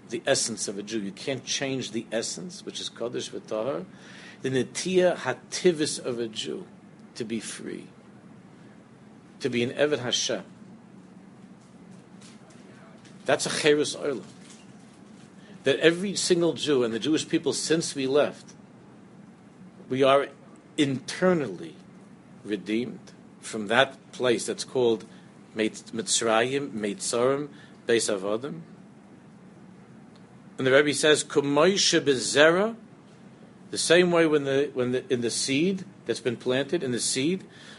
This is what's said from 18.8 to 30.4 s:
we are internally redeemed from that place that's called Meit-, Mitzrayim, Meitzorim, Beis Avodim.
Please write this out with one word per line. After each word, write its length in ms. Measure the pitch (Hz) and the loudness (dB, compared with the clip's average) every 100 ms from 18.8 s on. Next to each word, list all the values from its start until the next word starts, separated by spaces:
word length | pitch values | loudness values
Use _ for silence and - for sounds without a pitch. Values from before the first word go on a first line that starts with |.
| - - - - - - - - - - - | -20 -20 -20 -20 -20 -20 -20 -20 -20 -16 -4
we 140 | 131 | 4
are 260 | 135 139 131 - - - - - | 6 6 2 -10 -20 -20 -6 0
internally 1000 | 139 127 - - 185 170 120 85 - - - - - - - - | 0 0 -6 0 2 2 0 -8 -14 -16 -20 -20 -20 -20 -20 -14
redeemed 680 | 101 104 101 113 123 - - - - - | -6 -6 -4 -4 -4 -10 -18 -20 -20 -18
from 280 | - 113 101 | -12 -8 0
that 280 | 120 135 - - | 4 4 0 -14
place 360 | - 123 104 - | -2 0 2 -2
that's 180 | 98 | -6
called 400 | - 131 117 110 - - - - - | -4 2 2 2 -4 -20 -20 -20 -10
Meit-, 380 | 107 110 - - | -2 -2 -4 -10
Mitzrayim, 760 | 113 98 - 117 110 127 139 143 | -8 -2 0 2 2 2 -2 -4
Meitzorim, 760 | 110 104 95 - 120 127 139 147 - - - - | -4 -4 -4 -2 0 2 0 -4 -12 -20 -8 0
Beis 260 | 117 - | 2 2
Avodim. 500 | 101 98 113 143 165 160 - - - - - - - - - - - - - - - - - | -2 -2 -4 -6 -12 -16 -20 -20 -20 -20 -20 -20 -20 -20 -20 -20 -20 -20 -20 -20 -20 -20 -20